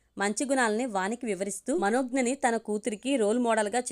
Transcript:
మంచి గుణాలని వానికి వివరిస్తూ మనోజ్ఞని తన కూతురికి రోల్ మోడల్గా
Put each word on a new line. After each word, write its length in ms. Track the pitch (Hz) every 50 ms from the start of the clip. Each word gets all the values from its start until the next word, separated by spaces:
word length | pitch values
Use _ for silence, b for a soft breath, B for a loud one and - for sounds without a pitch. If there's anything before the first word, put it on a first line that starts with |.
| b b b -
మంచి 280 | 196 202 214 - 294
గుణాలని 400 | 247 277 269 247 220 214 220 254
వానికి 400 | 262 202 190 185 190 233 233 -
వివరిస్తూ 520 | 233 202 175 196 202 196 - - - 262 359
మనోజ్ఞని 580 | 190 202 220 254 277 247 247 269 254 233 269
తన 220 | 277 - 247 233 226
కూతురికి 600 | 220 - 208 214 208 254 214 196 - 254 285 262
రోల్ 220 | 214 202 220 247
మోడల్గా 440 | 247 233 226 220 214 208 202 247 247 -